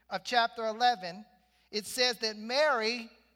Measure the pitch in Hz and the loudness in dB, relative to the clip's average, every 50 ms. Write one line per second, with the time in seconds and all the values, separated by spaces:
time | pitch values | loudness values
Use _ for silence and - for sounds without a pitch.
0 | _ - 208 185 - - 254 240 226 233 - 233 226 220 214 220 247 247 240 190 | _ -8 -8 -8 -4 0 2 2 2 2 0 -4 -4 -4 0 2 2 2 2 2
1 | 185 170 175 202 214 - _ _ _ _ _ _ _ _ - 208 196 - - 254 | -4 -10 -10 -12 -16 -20 _ _ _ _ _ _ _ _ -8 -8 -6 -6 -2 0
2 | 247 247 240 - 233 220 214 214 214 226 247 277 311 302 269 226 214 220 240 240 | 0 0 0 -2 -4 -6 -6 -8 -6 -2 2 2 4 4 4 2 2 0 -2 -4
3 | 226 226 - - _ _ _ | -6 -12 -18 -20 _ _ _